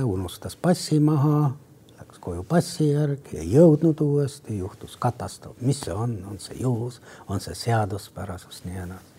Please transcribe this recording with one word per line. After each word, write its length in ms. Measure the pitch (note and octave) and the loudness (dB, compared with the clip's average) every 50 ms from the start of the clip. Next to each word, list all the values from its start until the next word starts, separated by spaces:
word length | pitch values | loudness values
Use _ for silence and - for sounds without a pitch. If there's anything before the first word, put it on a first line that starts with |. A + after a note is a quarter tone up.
| C3+ | 0
unustas 520 | A#2+ F#2+ F#2+ F#2+ E2+ - - - F#2 - | -2 -2 -2 -4 -6 -8 -12 -12 -12 -8
passi 440 | - - E3+ F#3 - - - - D#3 | -2 0 2 2 0 0 0 2 4
maha, 520 | D3 D3+ D#3 D3+ C3+ D3+ D3 D3 D3+ C#3 - - - - - - - - - - | 4 4 4 4 4 4 4 4 2 0 -2 -4 -10 -20 -20 -20 -20 -20 -20 -20
läks 200 | - - - - | -20 -20 -20 -14
koju 240 | - - F2 E2+ F2+ | -12 -10 -8 -8 -4
passi 460 | - D#3+ F3 - - - - D#3 D3+ | 0 2 2 2 2 0 0 2 2
järgi, 460 | C#3+ D3 D3+ D3 C#3+ C3+ - - - - | 2 2 2 0 -2 -4 -8 -10 -10 -8
ei 140 | D#2+ E2 G2 | -2 4 6
jõudnud 460 | C#3 F3 E3+ D3+ D3+ E3 E3 D3+ - | 8 10 10 8 8 6 2 2 2
uuesti, 560 | D3+ D3 C#3+ C#3+ C#3+ C3 - - - - A2+ G2+ | 2 2 2 2 0 -2 -4 -8 -10 -8 -6 -6
juhtus 380 | F#2 F#2+ - - - - - - | -6 -8 -10 -12 -18 -18 -8 -4
katastroof. 580 | - B2 - - - - - - - - - - | -2 -2 -2 -4 -6 -10 -10 -14 -16 -18 -12 -4
Mis 180 | A#2 B2+ C#3+ - | -2 -2 -2 -2
see 120 | - - E2+ | -4 -6 -6
on? 240 | G2 A#2 B2 A#2 G2+ F#2 G2+ | -4 -4 -4 -4 -6 -8 -12
On 80 | G#2 F#2+ | -14 -14
see 160 | - - - - | -14 -14 -10 -4
juhus? 420 | A2+ C3 B2 A2 A#2 B2 B2 - - - - - - - | -2 -2 -2 -2 -4 -6 -10 -12 -18 -20 -20 -18 -10 -8
On 120 | G2 G2 | -6 -6
see 160 | - - E2 | -6 -8 -10
seaduspärasus? 1080 | - - A#2+ A#2 A2 G#2+ G2 G#2+ G2 - - - - F2+ F#2 F2+ F2 - - - - - | -6 -2 0 0 0 0 -2 -4 -8 -10 -12 -12 -12 -10 -10 -10 -12 -14 -18 -18 -14 -12
Nii 120 | F2+ F2+ F#2 | -12 -10 -10
edasi. 300 | F2+ F2 F#2 F#2+ - - - | -10 -12 -12 -16 -18 -20 -20